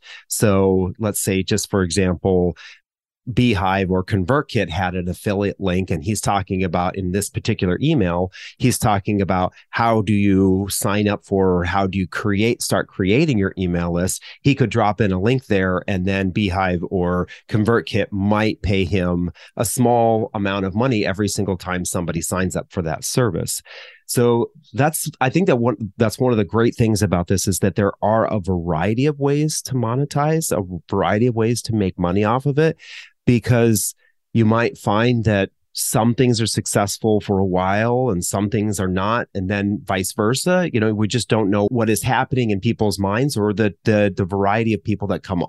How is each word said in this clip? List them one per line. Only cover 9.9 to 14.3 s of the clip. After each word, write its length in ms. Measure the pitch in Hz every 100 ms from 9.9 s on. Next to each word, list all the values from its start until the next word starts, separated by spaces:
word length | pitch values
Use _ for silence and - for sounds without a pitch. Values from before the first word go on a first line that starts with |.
| 110
do 120 | 98
you 540 | 104 101 95 98 95 98
sign 400 | - 107 104 101
up 160 | 101 -
for, 320 | 98 95 90
or 60 | 85
how 220 | 98 95
do 100 | 95
you 100 | 90
create, 540 | - 104 98 113 -
start 260 | - 98 -
creating 500 | - 92 117 165 107
your 160 | 95 -
email 340 | 90 87 87
list. 320 | 87 90 - -